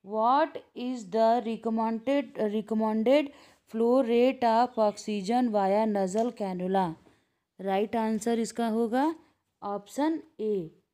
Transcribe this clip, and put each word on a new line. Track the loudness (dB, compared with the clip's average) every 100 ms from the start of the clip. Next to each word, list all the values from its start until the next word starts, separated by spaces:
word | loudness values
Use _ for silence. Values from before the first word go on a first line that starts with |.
| -4
what | 0 2 2 0 -4 -14 -10
is | -8 -8
the | -4 2 4 2
recommended, | 0 -4 -2 -2 -2 -2 0 -2 -2 -4
recommended | -2 -2 -2 -2 0 0 4 4 2 -10 -20 _ _
flow | -2 2 4
rate | 4 4 4 2
of | 2 2 2 2
oxygen | 0 0 -6 -4 0 0 2
via | 0 2 2 2
nasal | 0 0 0 -2
cannula? | -4 -6 -4 0 0 0 -4 _ _ _ _ _ _
राइट | -4 -2 -2 -2
आंसर | -2 -2 -2 -2
इसका | -2 -4 -2
होगा | 0 0 0 0 -2 _ _ _ _
ऑप्शन | -8 -8 -8 -4 -2 -2 -8 -8
ए | -4 -4 -6 _ _